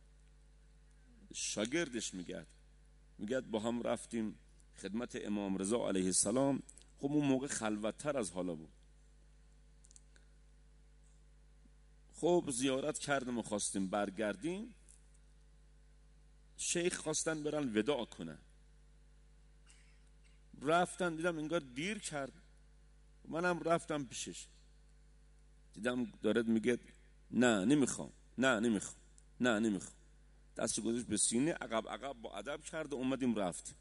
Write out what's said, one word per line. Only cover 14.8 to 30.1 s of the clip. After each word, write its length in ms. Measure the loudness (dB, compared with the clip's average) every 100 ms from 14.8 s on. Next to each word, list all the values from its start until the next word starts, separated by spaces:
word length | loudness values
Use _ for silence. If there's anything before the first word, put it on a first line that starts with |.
| -20 -20 -20 -20 -20 -20 -20 -20 -20 -20 -20 -20 -20 -20 -20 -20 -20 -8
شیخ 400 | -2 2 2 0
خواستن 460 | -2 0 0 0
برن 340 | 0 0 2 4
وداع 280 | 4 2 -2
کنن، 320 | -6 -10 -10 -16 -20 -20 -20 -20 -20 -20 -20 -20 -20 -20 -20 -20 -20 -20 -20 -20 -20 -20 -20 -20 -6
رفتن 540 | 2 4 2 0 -2 0
دیدم 220 | -2 -2
انگار 220 | -2 -2
دیر 400 | -2 -4 -4 -4
کرد، 320 | -6 -6 -8 -10 -20 -20 -20 -20 -20 -20 -20 -20 -6
منم 320 | -2 0 0
رفتم 460 | 2 2 2 -4 -4
پیشش، 400 | -6 -8 -8 -14 -20 -20 -20 -20 -20 -20 -20 -20 -20 -20 -20 -20
دیدم 320 | -4 -2 0 -2 -2
داره 200 | 2 4
میگه 380 | 4 4 4 0 -4 -20 -20 -20 -2
نه 340 | 4 6 6 6
نمیخوام، 460 | 4 4 0 -10 -14 -14 0
نه 220 | 2 4
نمیخوام، 360 | 4 2 -2 -10 -20 -20 -20 -2
نه 200 | 2 4
نمیخوام، 360 | 2 0 -4 -14 -20